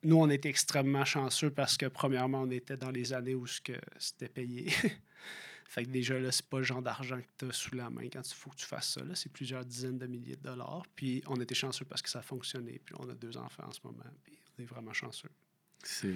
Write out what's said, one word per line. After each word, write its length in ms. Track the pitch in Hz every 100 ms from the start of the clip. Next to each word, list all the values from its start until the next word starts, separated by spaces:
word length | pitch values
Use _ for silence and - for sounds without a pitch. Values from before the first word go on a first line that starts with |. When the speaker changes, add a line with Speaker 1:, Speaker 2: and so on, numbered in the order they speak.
Speaker 1:
nous, 120 | 156 160
on 120 | 156
était 200 | 139 147
extrêmement 540 | 131 - 143 139 139 139
chanceux 440 | 147 131 - 151
parce 260 | 139 135 -
que, 100 | 131
premièrement, 560 | - 139 127 131 135
on 80 | 131
était 260 | 127 127 135
dans 140 | 131
les 240 | 127 120
années 200 | 127 123
où 120 | 131 120
ce 140 | -
que 120 | - 123 - -
c'était 300 | - - 123
payé. 420 | 135 123 123 175
<laughs> 320 | - 226 - - - - - - -
Fait 200 | - -
que 60 | 120
déjà, 280 | 131 123 131
là, 100 | 131
c'est 160 | - -
pas 120 | 131
le 60 |
genre 180 | 131 131
d'argent 360 | 123 117 127 127
que 60 | - - 131
t'as 60 |
sous 220 | - -
la 160 | 127 120
main 180 | 117 120
quand 100 | 127 -
il 80 |
faut 160 | - 143
que 60 | -
tu 80 | -
fasses 240 | - -
ça, 120 | 131
là. 120 | 139
C'est 180 | 180 -
plusieurs 320 | - 127 127
dizaines 340 | 127 120 127 127
de 80 | 127
milliers 300 | 123 123 135
de 60 |
dollars. 400 | 131 123 - 175 -
Puis 280 | - 135 127 -
on 140 | 127
était 140 | 120
chanceux 300 | 127 135 - 139
parce 140 | -
que 60 | -
ça 120 | 120
fonctionnait. 580 | - 127 - 131 117 -
Puis 100 | - -
on 100 | 127
a 40 |
deux 220 | 120 117 120
enfants 260 | - - -
en 60 |
ce 80 | -
moment. 220 | - - 127 139
Puis 160 | - - _ -
on 40 |
est 40 | 120
vraiment 260 | 123 110
chanceux. 380 | 101 113 - - _ _ _ _ _
Speaker 2:
C'est 300 | - - 98